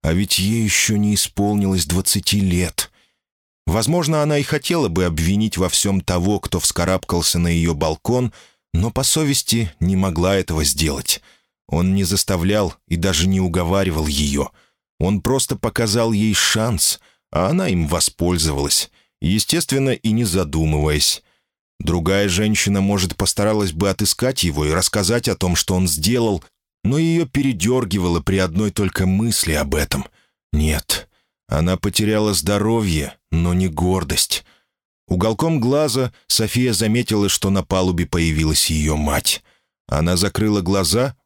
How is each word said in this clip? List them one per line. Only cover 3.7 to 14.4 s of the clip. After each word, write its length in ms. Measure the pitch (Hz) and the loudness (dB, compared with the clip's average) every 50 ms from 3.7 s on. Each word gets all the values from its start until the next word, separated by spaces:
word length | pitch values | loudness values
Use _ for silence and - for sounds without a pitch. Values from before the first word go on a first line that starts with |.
| 82 110 113 - 165 175 165 143 160 151 147 | -2 0 0 0 0 0 0 0 0 0 0
она 160 | 151 151 143 | 2 0 0
и 40 | 143 | 0
хотела 440 | - - 151 - - 175 170 143 | 0 -2 -4 -2 -2 0 0 0
бы 180 | 98 82 90 92 | 0 0 0 0
обвинить 520 | 87 82 78 82 82 98 101 110 110 - | 0 0 0 0 2 2 2 2 0 0
во 120 | 90 92 90 | 0 -2 0
всем 320 | - - - 101 98 95 | 0 0 0 0 0 0
того, 380 | - - 95 90 87 98 104 98 | 0 0 -2 0 2 0 0 0
кто 200 | - - - 90 | -2 -4 -4 -2
вскарабкался 800 | - - - - 87 82 95 92 - - - 87 80 - - | -2 -2 0 0 0 0 0 -2 -2 -2 -2 -2 0 0 0
на 120 | 87 85 85 | 0 2 2
ее 260 | 85 82 82 85 82 | 2 2 2 0 0
балкон, 580 | 73 80 78 78 - _ - 120 123 127 117 - - - _ _ _ _ _ - | 0 -2 -2 -2 -4 _ -2 0 0 0 -2 -6 -10 -20 _ _ _ _ _ -2
но 160 | 82 98 113 | -2 -2 0
по 140 | - 127 135 | -2 -2 -2
совести 680 | - - 156 156 143 139 - - - - 117 113 87 - _ | 0 0 0 0 0 0 -2 -2 -2 -2 0 -2 -2 -4 _
не 160 | - 90 95 | 0 0 2
могла 400 | 92 95 95 82 80 87 92 98 | 2 0 0 0 0 2 2 2
этого 280 | 98 90 - 85 78 76 | 2 0 0 -2 0 0
сделать. 580 | 69 - - 80 78 69 67 64 - - - _ - - _ _ _ _ _ _ | 0 0 0 0 -2 -2 -4 -4 -4 -6 -6 _ -20 -20 _ _ _ _ _ _
Он 260 | - - 80 87 92 95 | -4 -2 0 0 2 2
не 100 | 98 98 | 0 0
заставлял 680 | 82 95 98 - - 98 90 82 92 104 107 101 87 - _ _ | 0 0 -2 0 0 -2 0 0 0 0 0 0 -2 -4 _ _
и 80 | _ 85 | _ -4
даже 320 | 85 85 98 90 76 85 | 0 0 0 0 2 2
не 120 | 95 95 95 | 2 2 2
уговаривал 680 | 92 90 82 90 87 82 92 98 98 92 80 78 78 | 0 0 0 -2 0 0 0 0 0 0 0 -2 -2
ее. 420 | 76 71 71 73 71 69 71 | -2 -2 -2 -2 0 0 -2